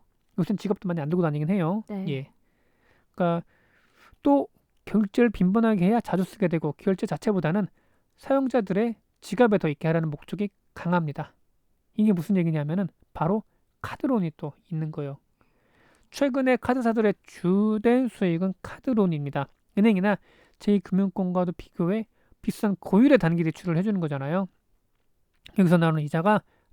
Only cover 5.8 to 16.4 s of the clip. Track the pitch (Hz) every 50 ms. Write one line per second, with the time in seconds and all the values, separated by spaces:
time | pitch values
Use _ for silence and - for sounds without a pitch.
5.8 | 175 196 233 233 - - 180 180 185 - - - 196 165 170 160 156 151 - -
6.8 | - 202 190 - 220 - 160 - - 226 202 185 156 151 180 214 190 - _ _
7.8 | _ _ _ _ _ _ _ _ - - 269 277 269 240 277 247 196 - 180 202
8.8 | 233 233 220 _ _ _ _ _ - - 196 247 247 220 208 185 - 156 143 -
9.8 | - 160 160 165 160 156 143 - - - 170 175 208 202 _ _ _ _ - -
10.8 | - 175 180 175 160 147 139 - 147 - _ _ _ _ _ _ _ _ _ _
11.8 | _ _ _ - 214 220 196 170 151 - 196 185 165 165 160 151 143 147 170 202
12.8 | 190 - _ _ _ _ - - 151 165 208 220 - _ _ _ _ _ _ _
13.8 | - - - - - 277 254 214 175 160 - - 165 143 - _ _ - 165 156
14.8 | 160 156 156 156 143 139 139 - _ _ _ _ _ _ _ _ _ _ _ _
15.8 | _ _ _ _ _ _ - - 285 277 247 277